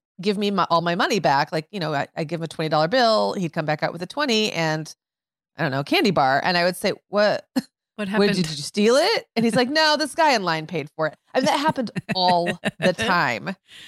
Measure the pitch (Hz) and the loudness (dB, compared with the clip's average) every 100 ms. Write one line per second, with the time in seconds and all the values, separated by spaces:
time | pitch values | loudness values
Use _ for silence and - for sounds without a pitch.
0 | _ - 190 202 208 196 - 170 170 175 | _ -6 -4 -2 -2 0 2 2 2 0
1 | 320 214 160 139 156 160 - 208 156 143 | 0 0 2 2 0 -4 -6 -6 -4 -4
2 | - - 156 165 160 - 156 156 160 254 | -4 -6 -6 -6 -6 -6 -2 0 2 2
3 | 233 214 202 202 170 - 151 151 160 170 | 2 2 0 -2 -4 -4 -4 -2 -4 -6
4 | 180 - 294 220 214 165 160 156 156 - | -8 -4 0 0 0 0 0 -2 -6 -14
5 | _ _ _ _ _ - 151 131 143 349 | _ _ _ _ _ -6 -4 -2 -2 0
6 | 247 156 131 135 175 175 175 180 196 - | 2 2 2 2 2 2 0 0 -4 -4
7 | _ 202 208 135 - 262 - _ _ - | _ 0 2 0 -4 -6 -6 _ _ -10
8 | 202 208 202 185 160 147 - - 208 262 | -4 0 2 0 -2 -4 -6 0 4 4
9 | 370 440 - - 233 247 247 311 311 302 | 2 0 -4 -2 0 2 0 2 2 2
10 | 302 - 311 233 180 160 156 170 147 - | -2 2 2 2 0 -2 -4 -8 -8 -4
11 | 156 - _ - 277 302 311 285 214 - | -4 -6 _ -2 0 2 0 -2 -4 -6
12 | - 190 180 175 175 170 - - - 175 | -6 0 2 2 0 -4 -8 -2 -2 0
13 | 220 175 143 113 165 190 _ - | 0 0 0 -2 -6 -10 _ -20